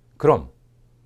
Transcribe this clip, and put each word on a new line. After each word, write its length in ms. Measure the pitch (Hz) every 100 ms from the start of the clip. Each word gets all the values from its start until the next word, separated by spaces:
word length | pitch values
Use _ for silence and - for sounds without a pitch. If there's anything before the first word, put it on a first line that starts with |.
| _ _
그럼 340 | 151 113 67 _ _ _ _ _